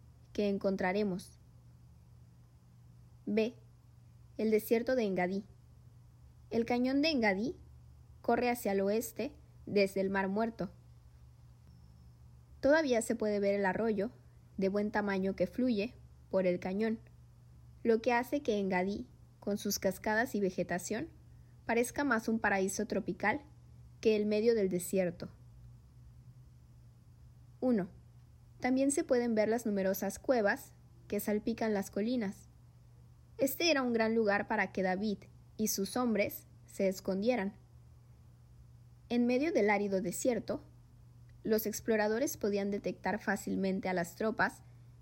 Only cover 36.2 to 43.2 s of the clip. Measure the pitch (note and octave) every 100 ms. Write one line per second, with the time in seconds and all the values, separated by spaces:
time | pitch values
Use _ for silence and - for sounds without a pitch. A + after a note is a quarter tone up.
36.2 | G#3 - - - - - G3 F#3+ - F#3+
37.2 | A3 B3 G3 - - - - - - -
38.2 | - - - - - - - - - A#3+
39.2 | A#3+ B3+ D#4+ C#4 G#3 G3+ G3+ F#3+ F3 -
40.2 | B3+ A3+ - B3+ - - - - - -
41.2 | - - - G#3+ G#3 - - A3 G#3+ A3+
42.2 | C#4+ - G#3+ G3+ G3+ G3+ F#3 F3+ F#3 G#3